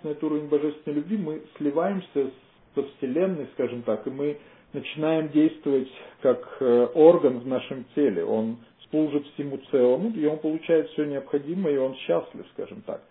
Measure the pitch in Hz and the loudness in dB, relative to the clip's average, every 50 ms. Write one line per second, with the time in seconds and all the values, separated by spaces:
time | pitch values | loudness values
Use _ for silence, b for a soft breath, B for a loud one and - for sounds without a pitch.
0 | - 151 147 147 156 151 151 151 151 147 151 143 147 151 147 - - 156 147 147 | -8 -8 -8 -6 -4 -4 -4 -4 -2 0 0 0 0 0 -6 -6 -8 -6 -6 -6
1 | 151 175 220 208 175 151 156 156 - - - - 147 143 139 160 175 196 202 185 | -4 -4 -4 -4 -4 -6 -8 -10 -12 -16 -10 -6 -4 -2 -2 0 -2 -2 -2 -4
2 | 175 - - 143 135 - - - _ _ _ _ _ _ - 143 139 - - - | -6 -6 -4 -4 -4 -4 -6 -14 _ _ _ _ _ _ -6 -6 -6 -6 -6 -8
3 | 143 123 127 160 185 190 185 151 135 - - - 131 117 123 120 113 117 107 107 | -6 -4 -2 0 0 -2 -2 -4 -8 -10 -6 -4 -4 -4 -4 -6 -4 -4 -4 -4
4 | - 135 131 135 143 147 147 147 B B B B B B - 143 - - - 151 | -4 -8 -6 -4 -4 -4 -4 -6 B B B B B B -12 -12 -12 -10 -8 -4
5 | 156 156 160 160 156 147 143 151 156 156 - - - 147 139 131 - - - B | 0 0 0 0 0 0 2 4 4 4 2 -2 -2 0 0 0 0 -2 -10 B
6 | B B B B - 131 123 - - - - - 135 123 120 120 123 120 - 170 | B B B B 2 2 2 2 -2 -12 -8 -2 2 4 4 4 4 4 6 8
7 | 156 165 180 170 147 131 127 120 120 131 131 120 - - 139 131 117 - - 147 | 10 10 10 8 6 2 0 0 -6 -4 -4 -4 -4 -6 -12 -12 -12 -8 -2 0
8 | 147 127 95 85 85 - 107 110 110 113 117 117 B B B B - - - 151 | 2 2 2 0 -2 0 0 0 0 -2 -4 -8 B B B B -12 -4 -2 0
9 | 156 147 143 143 143 - - - 143 143 135 131 - - - 135 123 123 127 143 | 0 0 0 -4 -4 -6 -10 -10 -8 -8 -8 -10 -6 0 2 4 6 6 4 4
10 | 190 233 220 160 151 151 156 156 160 156 156 160 - - 165 160 147 - - - | 0 -2 -2 0 0 0 0 -2 -4 -4 -4 -4 0 2 2 2 2 0 -2 -4
11 | 151 147 143 139 139 - - 143 139 147 175 190 190 151 143 135 131 131 131 - | -4 -4 -4 -6 -6 -4 -4 -4 -4 -4 -4 -2 -2 0 0 0 0 -2 -4 -6
12 | - - 170 165 - - - - - - _ - - - - - - - - - | -2 -2 0 0 -2 -4 -12 -18 -18 -16 _ -12 -12 -12 -12 -14 -12 -12 -12 -12
13 | - b | -14 b